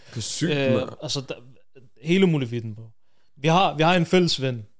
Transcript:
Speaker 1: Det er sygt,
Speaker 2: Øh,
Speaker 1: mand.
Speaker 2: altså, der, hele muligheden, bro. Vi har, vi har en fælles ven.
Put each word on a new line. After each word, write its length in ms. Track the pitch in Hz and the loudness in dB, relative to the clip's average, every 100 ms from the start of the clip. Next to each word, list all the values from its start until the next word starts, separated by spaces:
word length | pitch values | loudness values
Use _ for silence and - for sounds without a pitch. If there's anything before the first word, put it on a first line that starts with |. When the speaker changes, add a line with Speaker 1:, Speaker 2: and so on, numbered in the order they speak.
| - | -14
Speaker 1:
Det 80 | 117 | -10
er 40 | |
sygt, 300 | - - 165 | -8 -4 -2
Speaker 2:
Øh, 220 | 143 135 | 0 0
Speaker 1:
mand. 160 | 127 - - | 0 -2 -10
Speaker 2:
altså, 180 | 151 143 127 | -8 -8 -8
der, 40 | - 127 - - 131 - - | -14 -16 -20 -20 -20 -20 -12
hele 240 | 156 190 185 | -2 2 4
muligheden, 480 | 151 120 120 113 | 2 -2 -6 -8
bro. 80 | 107 113 - - - - - | -12 -16 -20 -20 -20 -20 -4
Vi 60 | 151 | 2
har, 280 | 175 180 147 | 4 2 2
vi 60 | |
har 120 | 160 | 2
en 100 | 180 | 4
fælles 360 | - 185 170 - | 4 2 2 0
ven. 240 | 131 117 104 | -4 -6 -12